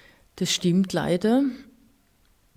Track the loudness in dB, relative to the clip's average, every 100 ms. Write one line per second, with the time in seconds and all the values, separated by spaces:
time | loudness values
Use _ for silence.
0 | -16 _ _ -8 -4 0 2 2 0 -2
1 | -2 0 2 2 0 -4 -16 _ _ _
2 | _ _ _ _ _